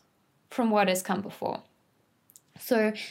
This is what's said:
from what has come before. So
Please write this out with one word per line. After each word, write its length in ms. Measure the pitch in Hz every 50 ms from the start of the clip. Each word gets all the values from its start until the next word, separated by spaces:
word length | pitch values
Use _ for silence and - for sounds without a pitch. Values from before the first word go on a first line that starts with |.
| _ _ _ _ _ _ _ _ _ _
from 180 | - - 240 226
what 200 | 214 208 202 190
has 120 | 185 185
come 200 | - - 185 202
before. 420 | 196 - - - - - - - - _ _ _ _ _ _ _ _ _ _ _ _ _ - - _ _ _ -
So 360 | - - 247 220 214 214 214 - - -